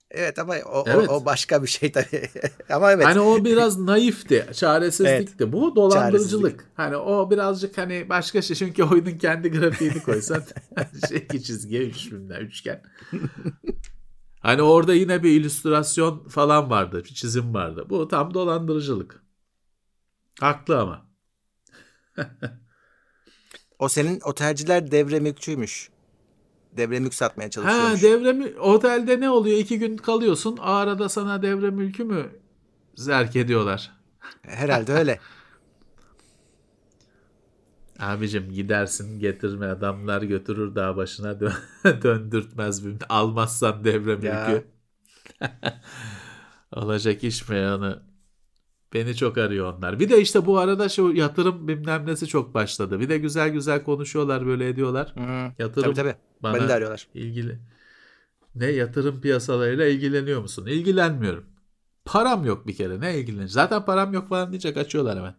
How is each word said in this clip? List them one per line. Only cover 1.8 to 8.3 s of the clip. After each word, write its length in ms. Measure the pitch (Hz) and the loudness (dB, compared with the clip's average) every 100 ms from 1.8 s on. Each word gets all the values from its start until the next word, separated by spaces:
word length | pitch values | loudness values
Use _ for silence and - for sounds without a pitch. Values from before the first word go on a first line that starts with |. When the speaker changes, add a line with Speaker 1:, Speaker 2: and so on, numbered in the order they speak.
| 151 | 0
Speaker 1:
tabii. 360 | 139 - 147 123 - 143 | 0 -2 -4 -8 -6 -6
<laughs> 220 | - - | -6 -4
Ama 220 | 143 196 | 4 6
evet. 140 | 196 147 | 8 8
Speaker 2:
Hani 140 | 190 | 8
o 240 | 208 220 | 6 6
biraz 340 | 220 233 233 190 | 6 6 4 2
naifti, 680 | 190 208 240 - - 120 - | 4 6 4 2 2 2 2
çaresizlikti. 880 | - 165 156 175 - 185 131 98 - | 0 2 4 2 4 4 4 0 -2
Speaker 1:
Evet. 80 | 113 | -2
Speaker 2:
Bu 240 | 165 320 220 | 0 2 4
dolandırıcılık. 760 | 196 196 196 202 202 214 185 | 6 6 8 6 6 2 2
Speaker 1:
Çaresizlik. 260 | - - - | 0 -14 -6
Speaker 2:
Hani 180 | 151 143 | -4 -2
o 340 | 196 202 190 | 0 2 4
birazcık 480 | 202 196 190 190 196 | 4 2 0 -4 -6
hani 300 | 180 180 175 | -4 -4 -2
başka 340 | 180 175 | -2 0